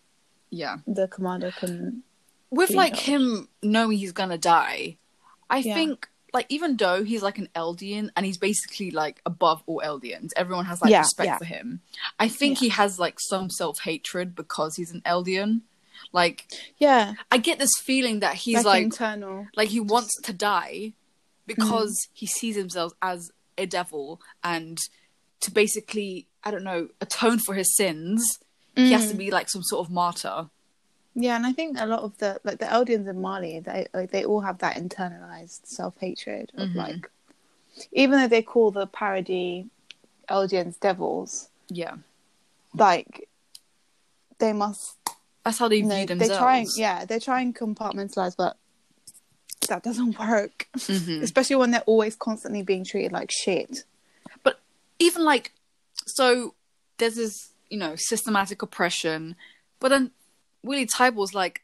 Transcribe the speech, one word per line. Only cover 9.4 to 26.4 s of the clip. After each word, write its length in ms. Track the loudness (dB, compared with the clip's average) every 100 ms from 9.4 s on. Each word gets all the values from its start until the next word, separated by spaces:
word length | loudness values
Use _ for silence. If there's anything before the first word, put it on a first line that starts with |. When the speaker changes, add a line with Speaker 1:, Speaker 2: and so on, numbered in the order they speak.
| 2 2 -2
Speaker 1:
all 140 | -6
Eldians, 460 | -4 -6 -10 -12 -6 -4
everyone 280 | -2 -2 -4
has, 140 | 0
like, 100 | 6
Speaker 2:
Yeah, 80 | 6
Speaker 1:
respect 260 | 6 2 -2
Speaker 2:
yeah. 120 | -2
Speaker 1:
for 60 |
him. 360 | -6 -10 -10 -12 _ -12 -10 -2
I 80 | -2
think 280 | 0 0 2
Speaker 2:
Yeah. 40 | 0
Speaker 1:
he 20 |
has, 280 | 2 2 2
like, 180 | -4 -4
some 320 | -6 -4 -4
self-hatred 840 | -4 -4 -4 -6 -6 -6 -6 -6 -8
because 400 | -10 -4 -4 -4
he's 160 | -10
an 100 | -6
Eldian. 580 | 0 0 0 -2 2 0 -2 _ _ -20 -4
Like, 340 | 2 2 2 -16 -18 -12 4
Speaker 2:
Yeah. 360 | 6 8 6 -2 2
Speaker 1:
I 60 | 4
get 200 | 4 0
this 140 | 2 0
feeling 380 | 2 0 2 0
that 160 | 0 -2
he's, 200 | 2 4
Speaker 2:
Like, 60 |
Speaker 1:
like, 180 | 6 6
Speaker 2:
internal. 640 | 4 -2 -4 -4 -10 -10 -8 -2
Speaker 1:
like, 120 | 0
he 80 | 0
Speaker 2:
Just 100 | 2
Speaker 1:
wants 300 | 2 2 -6
to 100 | -6
die 600 | -2 0 0 -2 -8 -10 -12 _ _ _ _ -8
because 440 | 0 2 2 0
Speaker 2:
Mm. 200 | -2 -8
Speaker 1:
he 140 | -10 -8
sees 280 | -4 -4
himself 380 | -4 -4 -4 -6 -4
as 300 | -4 -4 -10 _ _ -8
a 80 | -4
devil, 540 | -4 -4 -8 -10 -12 -18 -8
and 340 | -4 -4 -6 -10 -10 _ _ _ _ -10
to 100 | -2
basically 760 | 2 2 0 -6 -6 -6 -8 -14 _